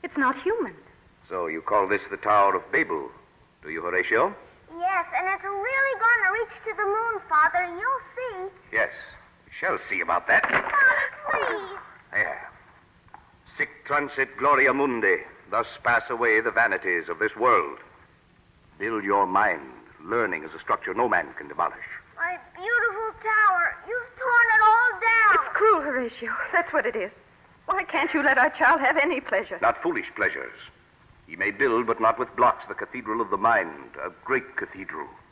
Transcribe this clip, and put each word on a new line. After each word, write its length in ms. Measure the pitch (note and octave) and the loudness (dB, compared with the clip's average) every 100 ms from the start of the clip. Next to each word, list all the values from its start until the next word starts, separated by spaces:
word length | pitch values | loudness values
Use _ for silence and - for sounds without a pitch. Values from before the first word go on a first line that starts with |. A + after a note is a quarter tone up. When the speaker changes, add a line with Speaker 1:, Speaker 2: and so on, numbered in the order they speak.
Speaker 1:
It's 140 | - - | -8 -2
not 260 | C4 C#4 | 0 0
human. 320 | F4+ A4+ D#4 - - _ _ _ _ | -4 -4 -4 -10 -20 _ _ _ _
Speaker 2:
So 200 | F#2 E2 | -6 -4
you 140 | D#2+ | -6
call 280 | - G#2 F#2+ | 0 0 2
this 100 | G2+ - | 0 -2
the 60 | G2 | -6
Tower 380 | G#2 G#2 G2 F#2 | 2 4 4 2
of 160 | - | -2
Babel, 380 | C#3 C#3 D#2+ B1+ - _ _ _ _ | -2 -2 -4 -6 -16 _ _ _ _
do 80 | D2+ | -12
you, 120 | E2 | -8
Horatio? 520 | F2 F#2 - A2 F3+ G3+ - _ _ E4 | -2 -2 0 2 0 -2 -20 _ _ -6
Speaker 3:
Yes, 260 | F4+ F#4+ E4+ E4+ | -2 -2 -2 -4
and 100 | F#4 | -4
it's 160 | - | -4
really 560 | G4 G4+ A4 C5+ C5+ A#4+ | -6 -6 -2 0 0 2
gonna 320 | A4+ A#4 F#4+ | 2 4 2
reach 220 | G#4+ A4 - | 0 -4 -8
to 100 | A4 G#4 | -10 -4
the 80 | G#4 | -2
moon, 360 | G#4 A#4 G#4+ - | 0 -2 -6 0
Father. 380 | D#4 D#4+ F4 F4+ | 2 4 2 -4
You'll 360 | F4 A#4 C5 - - | -4 -4 -4 -6 -10
see. 400 | B4+ F#4+ F#4+ - - | -10 -8 -12 -14 -6
Speaker 2:
Yes, 200 | A2 G#2+ - - - _ _ _ | -2 -2 -4 -18 -20 _ _ _
we 60 | - | -6
shall 180 | F3 B2+ - | -4 -4 -6
see 100 | F#2+ | -6
about 260 | E2+ E2+ - | 0 -2 4
that. 220 | C#3+ - | 2 4
Speaker 3:
Father, 880 | - - C#5 C5 C5+ C#5 D5 D5 C#5+ B4+ | -2 0 4 4 4 -2 -6 -6 -4 -2
please. 280 | G#4+ F#4+ G4+ - - _ | -6 -8 -14 -18 -20 _
Speaker 2:
There. 360 | G#2 F2 - - - _ _ _ _ _ - _ _ _ - | -4 -4 -6 -14 -20 _ _ _ _ _ -20 _ _ _ -8
Sic 120 | - - - | -8 -8 -4
transit 520 | D3 C#3 - C3 - | -2 -2 -2 -4 0
gloria 340 | C#3 C#3 C3+ | 4 6 4
mundi. 440 | C3+ C#3 A#2 G2+ F2 - - - | 4 0 2 2 2 -2 -18 -4
Thus 160 | G#2+ A2+ - | -4 -4 -4
pass 200 | A#2 A#2 A2+ | 0 0 0
away 300 | A#2 A#2+ G#2+ | -2 2 4
the 120 | A2+ | 2
vanities 580 | G#2+ A#2 F#2+ F#2+ F2 D#2+ | 2 2 2 0 -2 -2
of 100 | E2 | -4
this 160 | G#2+ A2 | -4 2
world. 420 | B2 G#2+ D2 - - - _ _ _ _ _ _ _ _ | 4 4 2 -8 -18 -20 _ _ _ _ _ _ _ _
Build 240 | G#2 A2 | -4 -2
your 240 | G2 G2+ G2 | 0 2 2
mind. 420 | F#2+ G#2 D#2+ C2 A#1 - - E2 | 2 2 -2 -8 -20 -20 -20 -6
Learning 380 | A#2 G#2+ E2 D#2 | -2 -2 -4 -10
is 40 | D#2+ | -14
a 40 | |
structure 340 | - G#2+ - | -4 -4 -2
no 140 | F#2+ A#2+ | -2 0
man 180 | F#2 D2 - | 0 -2 -12
can 100 | D2 | -12
demolish. 280 | D2 E2+ - - - - - | -4 -4 -4 -16 -16 -18 -8
Speaker 3:
My 200 | E4+ F4 - F4 | -6 -6 -14 -10
beautiful 560 | G4 A#4+ A4+ G4+ A4 G#4+ | -2 0 0 -2 -8 -6
tower. 540 | G#4+ A4 G#4 F4+ E4+ - F4 | -2 4 4 4 0 -4 -8
You've 300 | A#4+ A#4+ B4+ | -8 -8 -6
torn 300 | C5 A#4+ A#4 A4 | 2 4 4 6
it 60 | |
all 360 | G#4+ A4 B4 F#4+ | 6 6 4 2
down. 360 | A4+ A4+ G#4+ F4 - | 2 4 6 4 2
Speaker 1:
It's 80 | - | 2
cruel, 260 | A4 F4 | 4 4
Horatio. 500 | C#4+ C4 A#3+ - A3+ A#3+ - | 2 -4 -4 -8 -8 -6 -2
That's 200 | F4 E4+ | -2 0
what 120 | D4+ A3+ | -2 -2
it 80 | A#3+ | -4
is. 160 | F#3+ - _ _ _ _ - | -8 -10 _ _ _ _ -4
Why 160 | F#4+ | -4
can't 300 | F4+ D#4+ D#4+ | -2 -2 0
you 100 | D4+ | 2
let 140 | C#4+ C4 | 2 4
our 100 | C4+ | 2
child 320 | - C4+ D#4+ | 4 4 4
have 160 | C4 D4 | 4 2
any 240 | D4 C#4 | 0 -2
pleasure? 360 | - G3 F#3 F#3 | -2 -4 -2 0
Speaker 2:
Not 200 | A2+ - | 0 0
foolish 240 | E3+ C3+ - - | -2 -4 -6 -2
pleasures. 380 | F#2+ - B1 - - _ _ _ _ _ - | -2 -2 -10 -14 -20 _ _ _ _ _ -20
He 80 | E2 | -6
may 160 | G2+ | -6
build, 340 | G2+ C3 A2+ A2+ | 0 2 2 0
but 140 | A2+ | 2
not 160 | A2+ A2+ | 0 0
with 160 | B2 - | -6 2
blocks, 300 | B2 - - | 2 2 -8
the 60 | |
cathedral 480 | G2+ G2+ B2 A2 A2 | -10 -10 -10 -6 -4
of 80 | G#2 | -2
the 80 | G2 | 0
mind, 540 | A2+ A2 F2 D2 B1+ C#2 | 2 2 0 -10 -16 -10
a 60 | D#2+ - - | -12 -10 -4
great 320 | C3 C3 - | -4 -4 -10
cathedral. 500 | G2+ F#2+ F#2 D#2 C#2 - _ | -10 -10 -12 -12 -12 -16 _